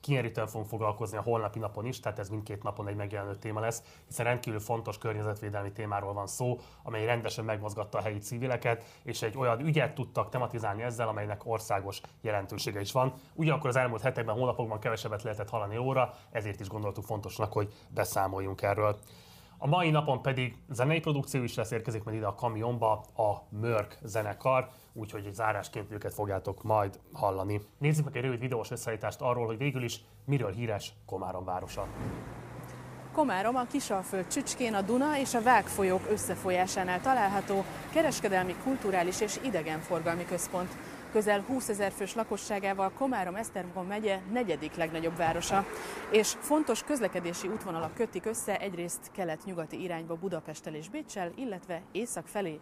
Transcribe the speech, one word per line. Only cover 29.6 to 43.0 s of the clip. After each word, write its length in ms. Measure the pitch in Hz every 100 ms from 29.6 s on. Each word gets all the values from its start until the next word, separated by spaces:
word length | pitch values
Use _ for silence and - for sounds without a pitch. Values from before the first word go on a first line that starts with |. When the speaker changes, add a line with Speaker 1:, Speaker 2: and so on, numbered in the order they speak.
| 139 127
Speaker 1:
is 180 | 117 - - - -
miről 260 | 139 107
híres 420 | 98 117 101 - - -
Komárom 400 | 95 92 92 92
városa. 420 | 90 92 - 95 - - 87 - - - - - - - - -
Speaker 2:
Komárom 440 | - 285 190 208 254
a 80 |
Kisalföld 640 | 240 285 - 196 185 190 180
csücskén, 460 | 285 269 - 240
a 80 | 202
Duna 360 | 196 247 285 294
és 160 | 262
a 80 | 240
Vág 240 | 226 233 190
folyók 440 | - 190 185 -
összefolyásánál 920 | 208 - 170 190 180 180 202 180 180
található 600 | 262 262 196 196 190 196 185 - -
kereskedelmi, 640 | 311 311 - 214 190 185 170
kulturális 580 | 262 269 208 185 170 180
és 180 | 208 -
idegenforgalmi 840 | 262 185 156 160 - 170 165 170 175
központ. 520 | 175 - 180 180 - - - -
Közel 300 | 220 208 202 196
húszezer 440 | 262 233 202 196
fős 240 | - 196 233
lakosságával 760 | 220 202 - 208 196 196 190
Komárom 440 | 190